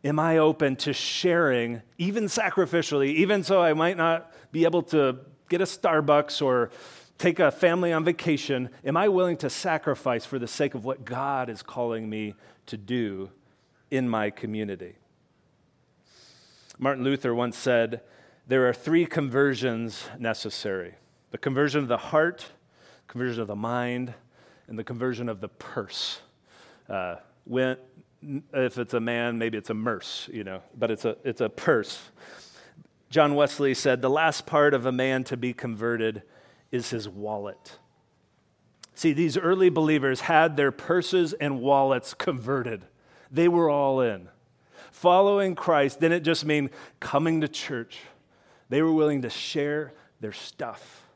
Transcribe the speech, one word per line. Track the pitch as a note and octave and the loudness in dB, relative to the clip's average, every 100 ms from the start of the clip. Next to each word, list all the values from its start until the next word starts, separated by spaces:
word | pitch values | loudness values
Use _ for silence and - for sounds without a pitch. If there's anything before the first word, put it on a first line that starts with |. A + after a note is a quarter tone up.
am | C#3+ D3+ | 0 0
I | D#3+ D#3+ | 2 4
open | D#3 D#3+ C#3+ C3 | 4 4 0 0
to | D3 | -4
sharing, | - - - F3+ E3+ D3+ B2 A#2 A#2 - - | -4 -4 -2 2 2 2 2 0 -6 -12 -6
even | F3 G#3+ | -4 -2
sacrificially, | G3+ - G3+ G3 F3 E3+ - D3 C#3 | -2 -2 0 0 2 0 0 0 2
even | D#3 F#3+ G#3 | 2 2 2
so | D#3+ F#3+ | 2 4
I | E3+ | 4
might | D#3 E3 F#3 | 4 0 2
not | E3 E3 - - - | 0 0 -4 -20 -8
be | D#3 | 2
able | E3 F3 | 4 2
to | E3 D#3 C3+ B2+ C#3 _ _ | 2 2 2 0 -14 _ _
get | F3 | -2
a | |
Starbucks | F3+ - F3+ D#3 D3 D3 D3 - | -2 0 2 2 4 4 4 -2
or | C#3+ B2+ A#2 - - - - - | 0 2 0 -6 -20 -20 -20 -2
take | F3+ E3 | 0 4
a | D#3 | 2
family | - F3+ F3 F3 | 4 2 4 0
on | D#3+ | 0
vacation, | D#3+ E3+ E3+ D3 - C3 B2 - | 0 -2 -2 -2 -2 -4 -4 -8
am | - E3 | -2 2
I | G#3 | 2
willing | F#3 F3+ E3+ | 2 2 0
to | C#3+ | -4
sacrifice | - F#3 D#3+ - B2+ C3 A#2+ | -4 -2 -2 -2 -2 -2 -2
for | - C3+ | -4 -8
the | A#2+ | -8
sake | - C#3+ | -2 -2
of | B2+ A#2 | -2 -8
what | C3 | -8
God | G2+ B2 C#3 C3+ B2 | -8 -6 -4 -4 -4
is | G#2+ | -8
calling | - C3 A#2+ A2+ A2 | -12 -6 -4 -4 -6
me | G#2+ G#2+ G2 - _ | -6 -8 -10 -20 _
to | - G#2+ | -14 -14
do | G2+ B2 A2 F#2+ F#2+ _ _ _ _ _ _ | -4 -4 -2 -6 -12 _ _ _ _ _ _
in | C3 B2 | -2 0
my | A2 G#2 | 0 -2
community? | - A2 G#2+ G#2 F#2 F2+ - _ _ _ _ _ _ _ _ _ _ _ _ - - _ _ _ - | -4 -8 -6 -6 -8 -14 -20 _ _ _ _ _ _ _ _ _ _ _ _ -20 -20 _ _ _ -4
Martin | C3 C3+ | -2 0
Luther | C3 C#3 B2+ | 0 0 0
once | A#2+ A#2+ - | 0 -2 -2
said, | C3 A#2+ A2+ A#2 - - - _ - | 2 2 2 -4 -14 -20 -20 _ 0
"There | C3 B2+ | 2 2
are | |
three | B2 D#3 E3 | 0 2 2
conversions | E3 E3 C#3 C3 C#3+ B2+ B2+ A2+ A#2 - - C#3+ | 2 -2 0 2 2 2 -2 -4 -6 -10 -16 -6
necessary. | A#2 G#2+ G#2+ - G#2+ F#2+ F2 - _ _ _ | -6 -4 -8 -8 -6 -6 -8 -16 _ _ _
The | - | -6
conversion | C#3+ C3+ D3 D3 | -2 0 2 0
of | C3 | 0
the | A#2+ | -2
heart, | - D#3 E3 F3+ - _ _ _ - - - | 2 2 2 -2 -18 _ _ _ -20 -20 -14
conversion | A#2+ B2+ A#2 | -6 -6 -4
of | G#2 | -6
the | |
mind, | G2+ A2+ B2 A#2+ B2 B2+ A#2 _ _ _ _ - | -6 -4 -4 -2 -4 -6 -12 _ _ _ _ -14
and | A2+ | -12
the | |
conversion | G#2+ A#2+ B2+ A#2 A#2+ | -10 -6 -4 -4 -6
of | G#2 | -8
the | G#2 | -12
purse." | _ - - G2 - - - - _ _ - - _ - | _ -10 -10 -8 -8 -8 -10 -16 _ _ -20 -20 _ -10
Uh, | G2 F2+ E2+ - _ | -6 -6 -10 -16 _
when, | - B2 C3 C3 - - _ _ D3 C#3 C#3+ | -4 0 0 -2 -12 -20 _ _ -10 -10 -6
if | C3+ B2+ B2 | -2 -2 -2
it's | A#2 | -4
a | B2 | -2
man, | A#2 A#2 A#2+ A#2 | -2 -2 -2 -2
maybe | A2+ A2 | -2 -4
it's | G2+ | -6
a | |
merce, | G#2+ A2+ G2+ - - - | -4 -4 -4 -8 -12 -10
you | A2+ | -12
know, | F#2+ F#2+ - | -10 -12 -16
but | A#2+ A2+ | -4 -2
it's | A2 | 0
a, | A2+ - | -4 -4
it's | C3+ A2+ | -8 -4
a | A2 | -4
purse. | - - B2 G2+ - - _ - - - - - - _ _ _ | -2 0 0 0 -12 -18 _ -20 -20 -20 -20 -20 -20 _ _ _
John | D#3+ D3 | 4 4
Wesley | C#3+ C#3+ - C#3 | 4 2 2 0
said, | B2+ C#3+ B2+ | 2 0 2
"The | C3 | 2
last | D3 D#3+ - - | 2 2 0 0
part | D#3 D3 | 4 4
of | C3+ B2+ | 4 0
a | |
man | B2+ C3 C3 | 0 0 -2
to | B2+ B2 | -4 -6
be | B2 | -6
converted | A#2+ B2 G#2+ A#2 A#2 A2 G#2+ - - _ _ _ | -6 -8 -4 -4 -2 -2 -4 -16 -20 _ _ _
is | B2+ A2+ | -6 -4
his | A#2+ G#2 | -8 -8
wallet." | F#2+ G#2 G#2+ G2+ - - - _ _ _ _ _ _ _ _ _ _ - | -10 -8 -6 -8 -12 -20 -20 _ _ _ _ _ _ _ _ _ _ -20
See, | - E3 | 0 0
these | C#3+ E3 B2 | 2 0 0
early | E3 F#3 F3+ | 0 4 4
believers | D#3 D#3 D3+ C3+ C3 | 4 2 2 2 -2
had | - D#3+ E3 C#3+ | 4 4 6 4
their | C#3 | 0
purses | C#3 - F3+ F3 F#3 E3 | 0 0 0 2 0 0
and | - D3 C3+ | -2 -4 -2
wallets | B2+ C#3 C3+ B2+ - | 4 4 4 2 -2
converted. | - - C3 A2+ C3+ A#2+ G#2 F#2+ _ _ _ _ | -6 -4 -4 -4 -4 -4 -8 -12 _ _ _ _
They | C#3 F3 | 2 4
were | F3 E3 | 6 4
all | C#3+ C#3 C3 | 4 2 2
in. | A#2+ G2 F2+ _ _ _ _ - - | 0 -2 -12 _ _ _ _ -20 -20
Following | - F3 F3+ G3+ G3+ F#3+ E3+ | 2 6 6 6 4 0 -2
Christ | - D3+ C#3 - | 2 4 4 2
didn't | E3 E3+ | 2 2
just | D#3 D#3 | 0 0
mean | D3+ D3+ C#3 - - _ | 0 0 -2 -8 -20 _
coming | - C#3 D#3+ D#3+ | -2 0 2 0
to | D3+ | -2
church. | - - B2+ A#2 - - _ _ _ _ _ _ | -6 -8 -8 -10 -16 -20 _ _ _ _ _ _
They | C3+ | 2
were | D#3+ | 4
willing | D#3 D3+ C#3+ | 4 4 2
to | B2 | -4
share | - - D3 C#3+ D3 C#3 - _ _ | -8 -6 -4 -2 -4 -8 -16 _ _
their | G#2+ | -12
stuff. | - - - B2+ G#2 - - _ | -12 -16 -12 -12 -12 -20 -20 _